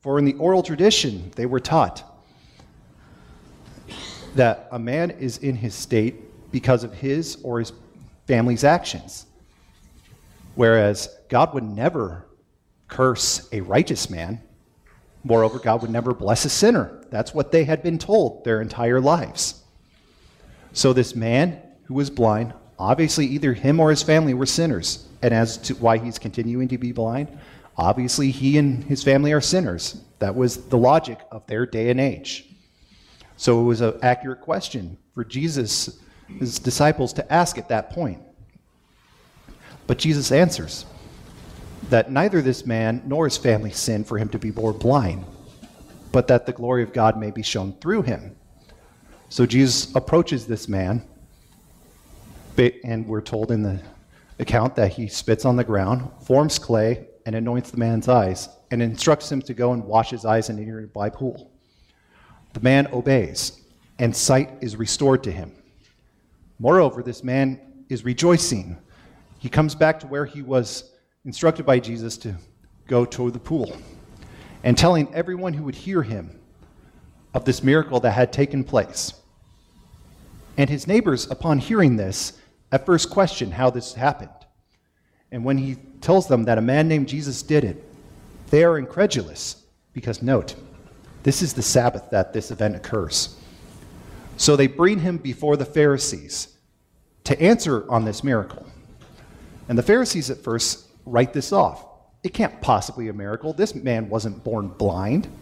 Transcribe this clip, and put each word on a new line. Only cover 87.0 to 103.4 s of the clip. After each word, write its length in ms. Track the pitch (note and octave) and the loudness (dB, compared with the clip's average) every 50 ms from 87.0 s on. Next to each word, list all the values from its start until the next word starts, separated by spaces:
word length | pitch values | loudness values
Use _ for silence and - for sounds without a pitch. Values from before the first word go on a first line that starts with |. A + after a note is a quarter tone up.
| C#3 - | 0 -2
Jesus 320 | C3 D3 D3+ C#3 B2+ - | -4 -6 -6 -6 -8 -8
did 220 | - - D#3 D3 C3 | -4 2 2 2 2
it, 220 | G2 E2 - - - - - - - - - - - - - - - | 2 -4 -8 -14 -20 -20 -20 -20 -20 -20 -20 -20 -20 -20 -20 -4 2
they 140 | - D3+ E3+ | 4 6 6
are 140 | E3+ E3 D3+ | 6 4 2
incredulous, 840 | C3 B2 - - G3+ G#3 - C3+ F#2+ D#2 D2+ - - - - _ _ _ _ _ _ _ _ | -2 -6 0 0 0 2 2 -2 -6 -6 -10 -12 -12 -12 -12 _ _ _ _ _ _ _ _
because 300 | B2+ A#2+ A#2+ A2 - - | -10 -6 -6 -6 -4 0
note, 340 | B2 C3+ A2 F#2 - - - - - - - - - - - - - - - - | 0 2 2 0 -2 -12 -16 -20 -20 -20 -20 -20 -20 -20 -20 -20 -20 -20 -2 0
this 180 | C#3 C3+ - | 0 2 2
is 140 | F#3 D3+ - | -2 -4 -4
the 80 | - A2+ | -4 -4
Sabbath 480 | - - C3 A#2+ A#2+ - G2 - - | 2 2 4 4 2 0 -2 -10 -2
that 220 | - G2+ F#2 - - | 0 0 0 0 -4
this 180 | A2 G#2 - | -8 -6 -6
event 240 | A2 G2 G#2+ G#2+ G2 | -6 -2 -2 -2 -2
occurs. 640 | - - - - A2 F2+ D2+ - - - - - - - - - - - - - - - - - - - - - - - - - | -4 -8 -6 -4 -4 -4 -2 -4 -4 -4 -6 -10 -18 -20 -20 -20 -20 -20 -20 -20 -20 -20 -20 -20 -20 -20 -20 -20 -20 -18 -18 -8
So 200 | - - D3+ D3 | 0 4 4 6
they 100 | C#3 C#3 | 6 6
bring 320 | C3+ C3+ - E3+ F#3+ G#3+ G3 | 2 4 2 2 2 2 2
him 200 | D#3 F3+ F3 E3 | -2 -2 -4 -4
before 380 | - C#3 B2 - D3+ D3 D3 | -6 -8 -8 -4 0 0 2
the 80 | C#3+ C#3+ | 2 0
Pharisees 920 | - - D#3+ D3 C#3+ C#3 C3 - - - E2 C#2+ C#2+ - - - - _ _ _ _ _ _ _ _ _ _ _ _ _ _ _ | -2 2 4 4 4 4 2 -2 -6 -6 -8 -12 -12 -12 -12 -12 -12 _ _ _ _ _ _ _ _ _ _ _ _ _ _ _
to 160 | - C#3+ - | -4 -2 2
answer 480 | D#3 F#3+ A#3 A3+ - E3 C3+ A2 G2+ - | 6 4 4 4 2 -2 -2 -2 -2 0
on 160 | A#2+ A2+ A2 | 0 0 0
this 200 | A2 G#2 - - | 0 -6 -4 -2
miracle. 420 | C#3+ C3 A2 G2 - - - - - - - - - - - - - - - - - - - - - - - - - | 0 0 0 -2 -4 -12 -20 -20 -20 -20 -20 -20 -20 -20 -20 -20 -20 -20 -20 -20 -20 -20 -20 -20 -20 -20 -20 -8 -2
And 100 | B2 A#2 | 0 0
the 40 | A#2+ | 4
Pharisees 460 | - G#3 B3 B3+ A3+ - F3 C#3+ A#2+ | 4 4 4 4 0 -2 -4 -4 -4
at 140 | C3+ - - | -8 -8 -6
first 460 | - A2+ A#2 - - - - _ _ _ _ _ | -4 -4 -2 -2 -4 -4 -6 _ _ _ _ _
write 260 | - A#2+ A#2 C3 C3 - | 0 2 2 2 2 0
this 200 | D3 C3 - - | -6 -4 0 2
off. 340 | G3 - G2+ - - - - - _ _ _ _ _ _ | 2 2 2 0 -6 -20 -20 -20 _ _ _ _ _ _
"It 100 | F3+ - | -10 -2
can't 260 | - A3+ - - - | -2 -2 -2 -2 -6
possibly 440 | - - A#2+ G2+ - - - - A#2 | 0 2 2 2 0 -4 -10 -10 -8
be 60 | A2 | -8
a 20 | G2+ | -8
miracle. 400 | G2+ G2 G2+ G#2+ A2+ | -8 -8 -8 -8 -8